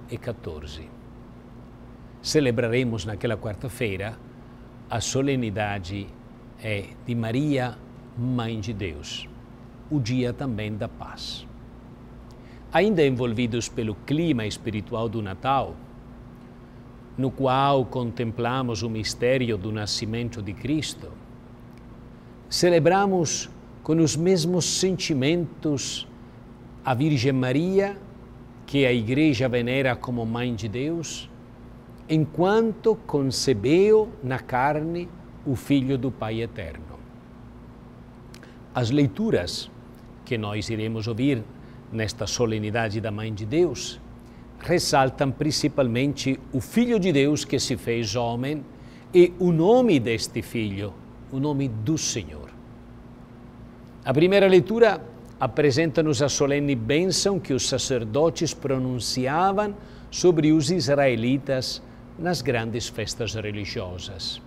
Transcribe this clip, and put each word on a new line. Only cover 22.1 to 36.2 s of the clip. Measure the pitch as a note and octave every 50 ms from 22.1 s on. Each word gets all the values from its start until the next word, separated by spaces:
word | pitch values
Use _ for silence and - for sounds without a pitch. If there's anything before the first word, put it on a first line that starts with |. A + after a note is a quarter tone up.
| - - - - - - - -
celebramos | - - F3 F3+ F3 E3 C#3+ E3+ F#3 G3 G3+ G3 F#3+ F3+ D#3+ - - - - - - - - - - -
com | - - D#3 E3
os | D#3+ C#3 -
mesmos | C#3+ E3+ F#3 F#3+ F3 D3+ F3 F3+ F3 -
sentimentos | - - - F3+ F#3+ F#3 - - - D#3+ C3 B2+ D3 E3+ F3 E3 - - - - D#3 D3 B2+ - - - - - - - - - - - - - - - - - - - - -
a | C3+ B2+
Virgem | A2+ D3 D#3+ D3 B2+ G#2+ C#3 C3+
Maria, | C3 B2+ B2+ C3 D3 E3+ F#3 F#3+ G3 G3 G3 G3+ - - - - - - - - - - - - - - -
que | C#3+ C#3+ C3+
a | B2 B2
Igreja | A#2+ A2 G#2+ C3 C#3+ D#3+ D#3 C3+ G#2 C3+ B2
venera | A#2+ B2 A#2 A#2+ B2+ C3+ C#3 C3 A#2+
como | A#2+ - - A#2+ A#2+ A2+
Mãe | A2+ A2+ A#2+ B2 B2 A#2
de | G2+ A#2 A2
Deus, | G2 A#2+ C#3 D#3 E3+ E3+ D3 - - - - - - - - - - - - - - - - - - - - -
enquanto | D#3+ D#3 D#3 D#3 - - F3+ F#3+ G#3 A3 A3+ A3+ - - - A3 G#3+ - - -
concebeu | - C#3+ C3+ C3+ A#2+ - - C#3 B2+ G2+ G2+ C3 D#3 F3+ G3 G#3+ A3 A3 G#3+ A#3 - - C3
na | B2+ C3 A#2+
carne | - - - B2 C3 D3 D3+ D3+ D3+ E3 E3+ F3 F3 F3 - - - - - - -
o | D3+ B2+
Filho | - - - C#3+ C#3 B2+ C3 C#3 B2
do | C#3 C3
Pai | - -